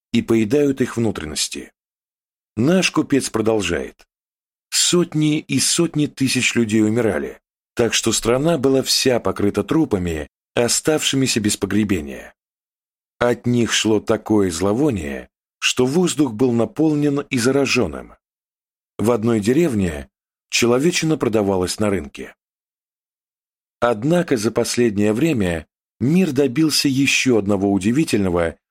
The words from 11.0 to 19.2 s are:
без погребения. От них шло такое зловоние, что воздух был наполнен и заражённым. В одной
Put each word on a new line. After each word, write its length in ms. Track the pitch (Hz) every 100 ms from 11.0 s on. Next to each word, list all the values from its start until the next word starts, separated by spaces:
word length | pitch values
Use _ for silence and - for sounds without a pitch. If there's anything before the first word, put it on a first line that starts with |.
| - 135 131 123
без 160 | 104 -
погребения. 800 | 95 101 107 92 69 - - _ _ _ _ _ _ _ _ -
От 280 | 120 113 123
них 260 | 120 110
шло 300 | - 110 107
такое 500 | - 107 - 110 95
зловоние, 800 | 82 98 110 151 104 71 67 62 _ _ _
что 260 | - - 127
воздух 480 | 156 175 135 139
был 180 | 107 131
наполнен 720 | 117 110 - 156 147 147 143
и 160 | - 131
заражённым. 800 | 113 135 135 127 92 67 60 - _ _ _ _ _ _ _ -
В 140 | 107
одной 280 | 117